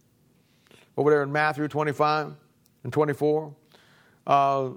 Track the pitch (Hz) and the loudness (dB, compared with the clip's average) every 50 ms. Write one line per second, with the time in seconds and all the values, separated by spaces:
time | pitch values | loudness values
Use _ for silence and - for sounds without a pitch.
0 | _ _ _ _ _ _ _ _ _ _ _ _ _ _ - - _ _ _ 143 | _ _ _ _ _ _ _ _ _ _ _ _ _ _ -20 -20 _ _ _ 0
1 | 139 147 151 147 139 139 143 151 151 156 139 147 151 143 139 151 151 151 135 147 | 2 4 4 4 2 0 0 0 0 0 0 -2 -4 -4 -2 -2 -2 -2 0 0
2 | 151 151 151 156 151 151 151 - _ _ _ _ _ _ _ _ - 123 - 147 | 2 2 2 0 -2 -6 -10 -16 _ _ _ _ _ _ _ _ -12 -4 -2 0
3 | 156 147 135 - 147 151 151 156 156 147 143 - _ _ - - _ _ _ _ | 0 0 -2 0 0 0 0 0 -2 -6 -12 -20 _ _ -20 -20 _ _ _ _
4 | _ _ _ _ _ - 139 139 139 139 139 135 135 127 131 | _ _ _ _ _ 0 2 2 4 2 0 0 -2 -6 -8